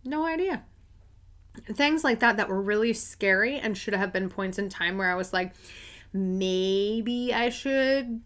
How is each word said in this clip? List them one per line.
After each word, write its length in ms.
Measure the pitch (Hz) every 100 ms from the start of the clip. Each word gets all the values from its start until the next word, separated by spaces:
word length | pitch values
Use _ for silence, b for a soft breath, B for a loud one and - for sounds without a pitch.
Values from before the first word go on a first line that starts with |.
No 220 | 247 302 330
idea. 380 | 320 370 277 - - - - - - - - - - -
Things 300 | 214 294 311
like 160 | 294 226
that 160 | 233 220
that 140 | 202
were 120 | 190
really 300 | 196 208 233
scary 680 | 220 - - 196 190 226 285
and 200 | 220 190
should 160 | -
have 180 | 196 196
been 180 | 190 190
points 300 | 196 190 185
in 80 | 202
time 300 | - 170 190
where 120 | 185
I 60 | 180
was 160 | 185
like, 220 | 185 185 B B B B B B
"Maybe 1200 | 190 190 185 190 185 190 190 202 226 226 240 247
I 140 | 226 240
should 760 | 240 269 269 262 277 247 226